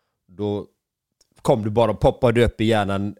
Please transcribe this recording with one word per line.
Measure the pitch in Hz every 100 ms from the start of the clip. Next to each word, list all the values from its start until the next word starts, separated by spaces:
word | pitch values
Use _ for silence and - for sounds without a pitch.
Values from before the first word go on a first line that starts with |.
| _ _ _
då | 90 104 104 - _ _ _ _ _ _ _
kom | - 131
du | 107
bara, | 104 113
poppade | 98 135 - 123 117 117
upp | -
i | 110
hjärnan | 110 98 98 101 -